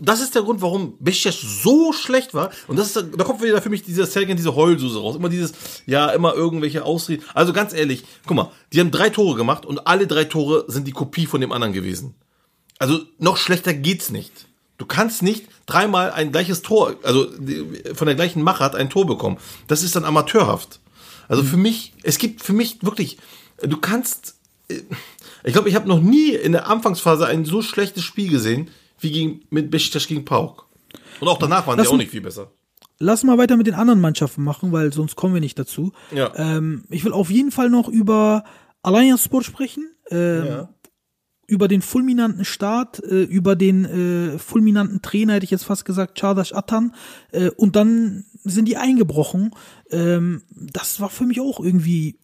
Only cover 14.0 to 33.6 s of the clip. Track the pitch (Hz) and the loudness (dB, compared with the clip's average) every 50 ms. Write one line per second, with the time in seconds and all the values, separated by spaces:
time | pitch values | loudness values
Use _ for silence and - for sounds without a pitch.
14 | - - 110 104 - - - - - _ _ _ _ _ _ - - - 131 180 | -4 -8 -8 -10 -10 -14 -18 -20 -20 _ _ _ _ _ _ -14 -10 -4 -2 0
15 | 226 226 - - 175 196 220 220 - - _ _ _ - - 175 208 208 196 180 | 0 -2 -2 -2 0 0 -2 -2 -6 -16 _ _ _ -2 0 2 2 2 2 0
16 | 185 185 - 151 156 147 135 170 185 190 180 170 - - 220 214 - 117 107 - | 0 0 -2 -4 -2 -2 -2 -2 -2 -2 -4 -6 -2 0 2 2 2 2 -2 -4
17 | - 135 127 135 - - - - 135 131 151 156 151 160 - - - - - - | -2 0 2 2 0 0 -4 -10 -10 -8 -8 -8 -8 -10 -12 -12 -12 -12 -6 -2
18 | 156 151 135 143 175 175 175 156 151 185 185 - 135 135 - 123 135 139 - 196 | -2 0 0 0 0 -2 -2 0 0 0 2 2 0 -2 0 -2 -4 0 0 0
19 | 190 151 104 - 120 101 92 - - - - - - - 151 151 180 170 - 175 | 0 0 -2 -2 -4 -6 -6 -8 -10 -18 -20 -12 -4 -2 -2 -2 -2 -2 -2 -2
20 | 160 156 151 151 151 - - 214 165 107 104 90 - - - - _ _ _ _ | 0 2 2 0 2 2 2 2 4 2 0 -2 -6 -12 -20 -20 _ _ _ _
21 | - - - - - - 120 135 135 135 170 180 202 233 226 - - - _ - | -20 -20 -20 -20 -6 -2 0 0 2 2 2 2 2 2 0 -2 -6 -14 _ -8
22 | - 156 151 - 233 226 226 - - - 196 226 233 226 - - 175 208 - - | -4 -4 -2 -2 -2 -4 -4 -6 -4 0 0 0 0 -2 -4 -6 -6 -4 -4 -4
23 | 160 127 - - - - - - - _ _ - - 143 151 - - 175 220 247 | -6 -6 -8 -14 -20 -20 -20 -20 -20 _ _ -8 -4 -4 -4 -2 -2 -2 -2 -2
24 | 247 - - - - - - _ _ _ _ _ _ - 180 - - - - - | -2 -4 -8 -10 -12 -18 -20 _ _ _ _ _ _ -12 -12 -12 -12 -14 -14 -14
25 | - - - - - - - - - 135 120 185 202 202 185 220 208 190 180 160 | -16 -18 -20 -20 -20 -20 -20 -8 -4 0 2 2 4 4 2 2 2 4 4 4
26 | 165 208 262 302 311 294 226 - - 156 170 - - - 214 226 226 214 175 - | 6 6 6 6 6 4 2 0 2 2 0 2 2 0 0 0 0 -2 -2 0
27 | - 170 160 151 165 117 151 165 156 156 180 220 220 - - 202 202 196 - 185 | 2 2 2 4 2 0 0 -2 -2 -2 -2 -2 -2 -2 -2 -4 -4 -4 -4 -8
28 | 165 - - 208 202 180 147 123 107 110 117 139 165 - - _ _ _ _ _ | -10 -8 -6 -6 -2 0 0 0 2 0 -2 -2 -4 -8 -14 _ _ _ _ _
29 | - 156 147 165 160 156 151 - - _ 143 156 151 151 160 160 - - - 143 | -6 -4 -2 -2 -2 -4 -4 -8 -10 _ -4 -4 -2 -2 -2 -2 -2 -2 -4 -4
30 | - - 156 143 135 - 135 107 165 - - - - _ _ _ _ _ - - | -4 -4 -6 -6 -4 -2 -2 -2 -2 -4 -8 -16 -20 _ _ _ _ _ -20 -20
31 | - - - - 143 175 156 135 160 147 180 190 - 139 120 214 220 - 143 247 | -20 -20 -14 -4 -2 0 0 0 0 0 0 0 0 0 2 2 4 4 4 2
32 | 104 - 120 107 92 92 87 104 98 - _ _ _ _ _ _ _ _ _ - | 0 -2 -6 -10 -12 -12 -12 -14 -16 -18 _ _ _ _ _ _ _ _ _ -2
33 | 151 196 226 220 269 262 247 240 247 247 247 233 | 0 2 2 4 4 4 6 6 6 4 4 4